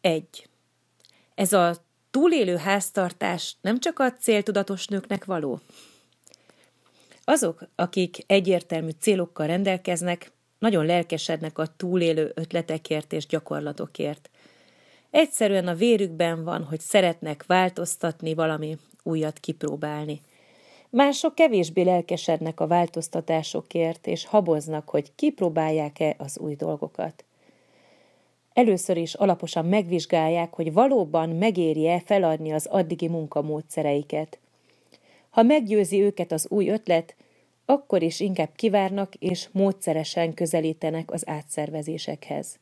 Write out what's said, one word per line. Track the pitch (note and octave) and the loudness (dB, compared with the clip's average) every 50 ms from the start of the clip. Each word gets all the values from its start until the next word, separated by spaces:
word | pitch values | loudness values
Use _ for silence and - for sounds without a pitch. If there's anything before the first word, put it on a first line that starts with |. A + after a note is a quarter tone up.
Egy. | _ F#3 E3 D#3 E3 _ - - - _ _ _ _ _ _ _ _ _ _ _ _ _ _ _ _ _ _ | _ 0 0 0 -4 _ -20 -20 -20 _ _ _ _ _ _ _ _ _ _ _ _ _ _ _ _ _ _
Ez | - G#3 F#3 G3+ | -2 0 2 4
a | G3 F3 E3+ E3+ E3 _ _ _ _ _ _ | 4 4 4 0 -4 _ _ _ _ _ _
túlélő | _ C4 D4+ F4 E4 D#4 A3 F3+ F3+ | _ 4 4 4 4 4 2 2 0
háztartás | E3+ D3 G3 G3 G3+ F#3+ - - - F#3 F3+ F#3 _ - F#3+ F3+ F3 - - - _ | -2 0 0 0 0 0 -2 -2 -2 -2 -2 -2 _ -2 -2 -2 -2 -6 -10 -12 _
nem | _ F3+ A3+ B3 | _ -2 -2 0
csak | B3 - D#4+ - | -2 -4 0 0
a | C4+ B3+ B3 | 0 0 0
céltudatos | - - - A3 G#3 G3+ - G3+ G3+ G3 - G3 F#3 - | -2 0 2 2 2 2 0 -2 -2 -2 -2 -6 -8 -6
nőknek | - G3+ G3 F#3+ - G3+ F#3 - | -6 -6 -6 -4 -4 -6 -6 -4
való? | - F#3 E3+ D3+ C#3 B2 - _ _ - - - - _ _ _ _ _ _ _ _ - _ _ _ _ _ _ _ _ _ _ _ _ _ _ _ - _ _ | -4 -6 -4 -2 -4 -6 -6 _ _ -20 -20 -20 -20 _ _ _ _ _ _ _ _ -20 _ _ _ _ _ _ _ _ _ _ _ _ _ _ _ -20 _ _
Azok, | - C#4+ D#4 C4+ E3+ E3 - - - _ | 2 2 2 2 0 -4 -6 -14 -18 _
akik | - F3 F3+ - G3 F#3 F3 - - - | -4 -4 -2 0 -2 -2 -2 -4 -12 -2
egyértelmű | _ G3 G3+ F#3 F3+ F#3 F3 E3+ _ F3 D#3+ D#3+ D#3+ D#3 _ | _ 2 2 4 2 0 0 0 _ -6 -6 -4 -6 -8 _
célokkal | - - G3+ F3+ F3 F3 _ - D#3 | 0 0 2 2 0 -4 _ -4 -2
rendelkeznek, | D3+ E3 F#3 G3 G3 F#3 F#3 F#3 - F3+ E3 E3+ F3+ F3 F3 - - _ _ _ _ _ _ | -2 0 0 0 0 0 -2 -2 -4 -4 -2 -2 -4 -4 -4 -8 -20 _ _ _ _ _ _
nagyon | - A3+ G#3 F3 D3+ | 0 2 2 2 2
lelkesednek | D#3+ F3 F3 E3+ E3+ - D#3 - - E3 D#3 D#3+ D#3 - - | 2 2 2 0 0 -4 -6 -4 -4 -4 -4 -4 -8 -6 -6
a | D#3 D#3 _ | -6 -6 _
túlélő | _ - F3+ F3+ F#3 E3+ E3 D#3+ D#3+ D#3 - - | _ -6 -2 0 2 2 2 2 2 0 -2 -4
ötletekért | - E3 E3 - F3 E3 - D#3+ D#3 _ - D#3 D3+ D3+ _ - | -8 -10 -4 -4 -6 -4 -4 -6 -8 _ -4 -4 -4 -4 _ -6
és | D#3+ D3+ | -8 -6
gyakorlatokért. | _ - D#3 - - D3+ D3 D3 D3 D3 - - - _ - - D3 D3+ - _ - _ _ _ _ _ _ _ _ _ _ _ _ _ _ _ _ | _ -4 -6 -4 -4 -6 -6 -6 -8 -8 -8 -10 -12 _ -6 -6 -6 -6 -8 _ -20 _ _ _ _ _ _ _ _ _ _ _ _ _ _ _ _
Egyszerűen | - D4 D#4+ D4+ - - A3+ G#3 G3 F#3+ F3 F3+ | 4 4 4 4 2 0 2 2 2 2 0 0
a | F3 | 0
vérükben | E3 G#3 A#3+ A#3 G#3 G3+ F3+ E3 D#3+ E3+ E3+ E3 E3 D#3+ | 2 4 4 4 4 2 -2 0 0 0 0 0 -2 -4
van, | E3+ E3+ E3+ E3 | -4 -4 -6 -6
hogy | D#3 D#3+ D#3 | -6 -6 -8
szeretnek | - - - G#3 F#3 F3 E3 E3+ - D#3 D3 D3 - | -6 2 4 4 4 4 2 0 -6 -8 -8 -8 -2
változtatni, | _ F3+ F#3 F#3 F#3 F3+ - F3 F3 - - - E3+ D#3+ - - D#3+ D#3+ | _ 4 4 4 2 0 -4 -6 -6 -6 -4 -4 -4 -4 -4 -4 -4 -2
valami | D#3 D#3+ D#3+ D#3 D3+ D#3 D#3 D#3+ D3+ _ _ _ _ _ | 0 0 0 0 -2 -4 -8 -8 -10 _ _ _ _ _
újat | - E3 D#3+ D#3 D3+ D#3 - | -4 -2 -2 -2 -4 -4 -8
kipróbálni. | - - D#3 - - D3+ D3+ D3+ D3+ D3+ D3+ D3+ D3+ D3+ D3+ D3+ _ _ _ _ _ _ _ _ _ _ - - _ _ | -8 -8 -8 -6 -6 -6 -6 -6 -6 -6 -6 -6 -6 -6 -8 -10 _ _ _ _ _ _ _ _ _ _ -20 -20 _ _
Mások | - A#3 C#4 C#4+ C#4 C4+ - D#4+ D#4 | 2 4 4 4 4 2 -2 -2 4
kevésbé | - E4 D4+ A#3 F#3+ F3 D#3 D#3+ F#3+ F3+ | 4 4 4 6 2 0 2 2 2 4
lelkesednek | F3+ F#3 F3 E3+ - F3+ E3+ - - E3 D#3 E3 D#3+ D#3+ - | 4 4 2 2 -2 -6 -6 -2 -2 -2 -2 -2 -6 -4 -4
a | E3 | 0
változtatásokért, | D#3 E3+ F3 F3 E3 - E3 D#3+ - - E3+ D#3+ - E3 D#3+ D#3+ - - - - _ - E3+ E3 E3 E3 - _ | 2 2 2 2 2 -2 -6 -8 -6 -6 -8 -4 -2 -2 -2 -2 -4 -8 -8 -8 _ -2 -2 -2 -2 -2 -6 _
és | - - E3 - | -6 -6 -6 -6
haboznak, | - - G#3+ G3 E3+ D#3+ D3+ D3 D#3 D#3 D3+ D#3 - | 2 2 2 4 4 0 0 0 -6 -8 -8 -8 -4
hogy | - D3 D3 - _ | -4 -4 -4 -4 _
kipróbálják-e | - - D4+ D4+ - F#3+ E3+ D#3 E3 D#3 D#3 D#3 D#3 D3+ D3 D3 - E3 D3+ D3+ - | -2 -2 -2 0 0 -2 0 0 0 0 0 0 -2 -2 -4 -4 -2 -2 -2 -2 -2
az | - C#3+ - - | -8 -12 -10 -10
új | - D#3+ D3 | -8 -8 -8
dolgokat. | C#3+ D#3 E3 D#3 D3 - D#3+ _ - - D#3+ D#3+ _ - _ _ _ _ _ _ _ _ _ _ _ _ _ _ _ _ _ _ _ _ _ _ _ _ _ _ | -6 -6 -6 -6 -6 -8 -10 _ -8 -8 -8 -8 _ -20 _ _ _ _ _ _ _ _ _ _ _ _ _ _ _ _ _ _ _ _ _ _ _ _ _ _
Először | A#3+ B3 A3+ G3 F3 - - F#3 | 4 6 6 4 2 2 -2 0
is | E3 E3+ D#3 - | -2 -2 -4 -2
alaposan | - G3+ G3 F3 E3 - D#3+ - E3+ D#3+ | 0 2 2 2 0 -2 -4 -4 -2 0
megvizsgálják, | E3+ F#3 G#3+ G3 E3+ F3 F3 D#3 - - E3 D#3+ D#3 E3 E3+ E3+ E3+ - | 2 2 2 2 0 -2 -2 0 0 0 2 2 2 2 0 -2 -4 -4
hogy | - E3+ D#3+ D3+ | -6 -6 0 2
valóban | F#3 A#3+ C#4 C4+ A#3+ F#3 D3+ D#3 E3 D#3+ E3 | 4 4 4 4 2 0 2 0 0 0 0
megéri-e | E3 E3 F#3+ A3+ G3+ F3 E3+ D#3+ D#3 D#3 D#3 D#3+ F3 F3 E3 | -2 0 0 0 2 2 0 0 2 2 2 2 2 0 0
feladni | - G#3 G3+ F#3 E3 D#3 D#3 D#3+ D#3 D#3 | 2 2 4 4 2 0 0 -2 -4 -4
az | D#3 D3+ | -4 -4
addigi | - - F#3+ F3+ D#3+ F3 E3 E3+ E3 | 0 0 0 0 0 -2 -4 -4 -4
munkamódszereiket. | E3+ E3 D#3 D3 - D3+ D3 D3+ D3+ D3+ D#3 _ - - D3+ D3 C#3+ C#3+ D3 _ - D3+ D#3 - - - _ _ _ _ _ _ _ _ _ _ - _ _ _ _ _ _ _ | -2 -4 -6 -4 -4 -4 -2 -2 -4 -6 -8 _ -6 -2 0 0 0 0 -2 _ -6 -6 -6 -6 -12 -20 _ _ _ _ _ _ _ _ _ _ -20 _ _ _ _ _ _ _
Ha | _ - A3+ | _ 4 6
meggyőzi | A#3+ D4 D4+ A#3+ G3 G#3+ G#3+ G3 E3 F#3 G3+ G3+ | 6 6 4 4 2 2 2 2 2 2 2 2
őket | G3+ G3 - F3 E3+ E3 | 2 2 -2 -4 -2 -2
az | D#3 - - | -4 -2 -2
új | - G#3 F#3+ E3+ | 0 0 0 2
ötlet, | G3+ A3 - - F3 E3 E3 - - _ _ _ _ _ _ _ _ _ _ | 0 -2 0 2 2 2 2 -2 -14 _ _ _ _ _ _ _ _ _ _
akkor | - C4+ C#4 C#4 _ - F#3 E3 | 0 0 0 2 _ 0 2 2
is | E3 D#3+ - | 0 -2 -2
inkább | - G3+ F#3+ - D#3+ D#3 _ | -4 -4 0 -2 -2 -4 _
kivárnak, | _ - A3 F#3+ G#3 G3 F#3+ F#3+ G3+ G3 F#3 - | _ 0 2 4 4 2 2 0 -2 -4 -6 -6
és | - - F#3 F3+ F3 - - - | -6 -4 -2 -2 -2 -6 -6 0
módszeresen | F#3+ G3 G3 F#3 - - - D#3 D#3+ D#3 - - F3+ E3+ E3 D#3 | 2 2 2 2 -2 -2 -2 -2 -2 -2 -4 -2 -2 -2 -2 -2
közelítenek | - F3 D#3+ - E3+ D#3 D#3+ D#3+ D#3+ - D#3 D#3+ D#3+ E3 - - | -2 -4 0 0 0 0 0 -4 _ -4 -4 -4 -4 -6 -6 -8
az | E3+ - - | -8 -6 -6
átszervezésekhez. | D#3 D3+ - - - - D3+ D3 D3+ D#3 D3+ D3+ D#3+ D#3+ - - D#3 D3+ - - D3 C#3+ D3+ - - _ | -8 -10 -8 -10 -8 -8 -6 -6 -6 -8 -8 -8 -8 -8 -8 -10 -10 -10 -10 -8 -8 -8 -8 -10 -14 _